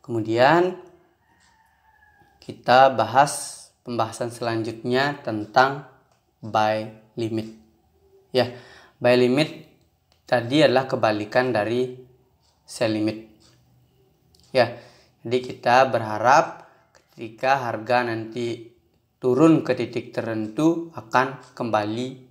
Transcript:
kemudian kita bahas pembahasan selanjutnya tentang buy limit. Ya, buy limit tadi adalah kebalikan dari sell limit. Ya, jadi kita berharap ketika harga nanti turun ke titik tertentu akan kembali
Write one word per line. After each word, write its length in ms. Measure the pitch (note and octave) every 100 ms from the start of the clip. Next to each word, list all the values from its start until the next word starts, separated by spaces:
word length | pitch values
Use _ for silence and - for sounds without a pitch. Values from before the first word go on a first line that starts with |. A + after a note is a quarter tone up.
kemudian 800 | - A#2 G#2+ A2+ C3 E3 F3+ F#3 - _ _ _ _ _ _ _ _ _ _ _ _ _ _ _
kita 480 | - A#2 - B2 C3+
bahas 800 | B2 G#2+ B2 C#3+ - - - - _
pembahasan 480 | - A#2 A2 - A#2+
selanjutnya 880 | A2+ A#2 A2+ A2 A2+ B2 B2 C#3+ C#3+
tentang 720 | - G#2+ G#2 - C3+ C#3+ - _ _ _ _ _
buy 480 | A2 A2 G#2+ A2 A2 - _ -
limit. 320 | A2+ A2+ A2 - _ _ _ _ _ _ _
Ya, 240 | B2+ A#2+ - - - _ _
buy 160 | B2
limit 560 | B2+ B2 C3 D#3 - - _ _ _ _ _
tadi 400 | _ B2 A#2 C#3+
adalah 240 | C#3+ B2 C3
kebalikan 640 | B2 A2+ G#2+ G#2 B2+ B2+
dari 480 | A2+ G#2 A#2+ B2+ - - _ _ _ _ _
sell 320 | _ - A2+ G#2+
limit. 320 | G#2+ G#2+ - _ _ _ _ _ _ _ _ _ _ _ _
Ya, 320 | C3 A2+ - - _ _ _
jadi 180 | A#2 B2+
kita 400 | B2+ - B2+ B2 C3+
berharap 720 | A#2 A2 G#2+ A2+ D3 - - - _ _ _
ketika 640 | _ - A#2 A2 C3 C3+
harga 480 | A#2+ A2 A2 B2 A#2+
nanti 640 | A2+ A2+ B2 A#2 A2+ - _ _ _ _ _
turun 400 | B2+ B2 D#3+ D#3
ke 160 | B2 A#2
titik 400 | A#2 B2 - -
tertentu 720 | A2+ A2 G#2+ - D#3 E3+ E3+ -
akan 480 | - B2+ - - -
kembali 560 | - B2 G#2+ G#2 A2+ B2+ C3 -